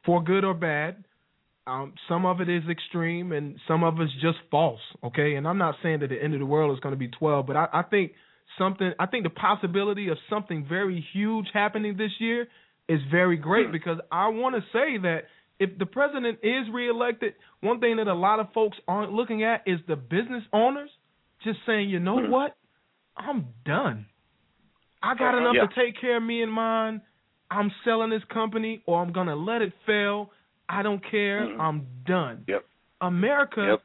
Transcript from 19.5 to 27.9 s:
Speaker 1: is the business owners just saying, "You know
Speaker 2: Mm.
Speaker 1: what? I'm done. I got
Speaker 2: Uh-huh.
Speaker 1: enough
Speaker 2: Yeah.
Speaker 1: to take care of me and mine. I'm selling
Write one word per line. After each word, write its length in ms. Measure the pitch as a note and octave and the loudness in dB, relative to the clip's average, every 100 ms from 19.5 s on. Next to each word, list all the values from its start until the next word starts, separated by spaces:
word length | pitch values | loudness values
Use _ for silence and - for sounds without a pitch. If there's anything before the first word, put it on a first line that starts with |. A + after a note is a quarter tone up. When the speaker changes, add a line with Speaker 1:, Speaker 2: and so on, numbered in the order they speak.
| A3+ G3 | 0 0
Speaker 1:
is 120 | F3 E3+ | -2 -2
the 100 | D3 | -6
business 460 | B2 F3 A#3+ B3 G#3+ | -2 -2 -2 -8 0
owners 360 | G#3 A#3+ C#4+ C#4+ _ _ _ _ _ | 4 4 2 -10 _ _ _ _ _
just 140 | A3 A3 - | -6 -4 0
saying, 220 | G#3+ G3+ | 0 2
"You 80 | F3+ | 0
know 180 | F3 B3 | 2 2
Speaker 2:
Mm. 100 | A3 | 2
Speaker 1:
what? 280 | C4 C#4+ - _ _ _ _ _ - | 2 0 -6 _ _ _ _ _ -12
I'm 300 | B3 C4 C3 A#2 | -4 -4 -4 -8
done. 420 | C#3+ E3 B3 G#2+ G#2 _ _ _ _ _ _ _ _ _ | -2 0 0 -4 -12 _ _ _ _ _ _ _ _ _
I 120 | G3+ | -4
got 200 | B3 B3 | 0 2
Speaker 2:
Uh-huh. 40 | B3 | 4
Speaker 1:
enough 160 | A#3+ A#3+ | 4 4
Speaker 2:
Yeah. 100 | G3+ | 4
Speaker 1:
to 80 | |
take 220 | B3 A#3+ - | 2 0 0
care 160 | B3 A#3 | -2 0
of 60 | |
me 200 | A3+ A#3 | 0 -2
and 100 | A3+ | -2
mine. 480 | A3 A3+ A3+ A3 A3 _ _ _ _ _ | 0 0 0 0 -4 _ _ _ _ _
I'm 200 | F#3+ G#3 - | 0 0 0
selling 260 | A#3 | 0